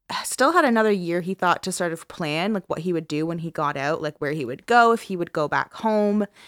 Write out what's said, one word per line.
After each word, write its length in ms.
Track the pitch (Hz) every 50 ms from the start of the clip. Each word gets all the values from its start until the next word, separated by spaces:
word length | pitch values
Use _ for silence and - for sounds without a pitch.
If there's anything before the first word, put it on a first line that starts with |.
| _ - - - -
still 260 | - - - 254 294
had 140 | 330 359 320
another 260 | 262 233 226 220 220
year, 300 | 208 190 180 170 170 175
he 120 | 165 175 190
thought, 300 | - - 175 170 - -
to 80 | 190
sort 220 | 180 - 185 175 160
of 120 | 165 - -
plan, 420 | - - 175 151 147 160 175 208 220
like, 120 | 190 175 -
what 120 | - -
he 120 | 160 185
would 160 | 175 165 165 -
do 180 | 151 151 156
when 140 | 165 170 170
he 100 | 160 165
got 260 | - - 156 143 147 143
out, 240 | 135 143 160 -
like, 160 | 156 151 151 -
where 140 | 151 139 151
he 100 | 160 135
would 220 | 113 131 - -
go, 260 | - 233 240 233 233
if 120 | 233 226 -
he 120 | - 196
would 160 | 175 170 -
go 160 | - 165 151 143
back 260 | - 139 135 - -
home. 500 | - - 220 214 214 208 208 208 208 208 - _ - -